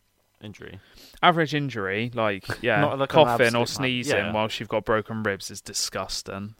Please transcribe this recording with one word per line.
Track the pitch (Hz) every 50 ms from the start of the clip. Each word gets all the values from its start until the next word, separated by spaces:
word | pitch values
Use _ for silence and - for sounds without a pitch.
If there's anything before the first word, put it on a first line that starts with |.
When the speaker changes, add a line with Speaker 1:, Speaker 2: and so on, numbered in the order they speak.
| _ _ _ _ _ _ _ -
Speaker 1:
injury. | - 107 90 - - - - 101 - _ - - - - - -
Speaker 2:
Average | 156 175 160 165 160 131 147
injury, | 147 143 135 117 113 98 92 98 107 117 123
Speaker 1:
<laughs> | 120
Speaker 2:
like, | 117 110 107 101 95 - - - -
yeah, | - 120 110 104
Speaker 1:
Not | 151 147 135 135
like | 139 -
an | -
Speaker 2:
coughing | 160 151 120 120 117 123
Speaker 1:
absolute | 117 117
Speaker 2:
or | 120
Speaker 1:
man. | 117
Speaker 2:
sneezing | - - 104 131 127 127 123 120 143 127 101
Speaker 1:
Yeah. | 104 87
Speaker 2:
whilst | 90 107 110 110 - -
you've | 120 -
got | 117 107 -
broken | - 110 110 104 - 117 110
ribs | 107 101 98 95 - -
is | 107 -
disgusting. | - - 101 - - - - 101 95 - - - - 101 98 98 101 107 113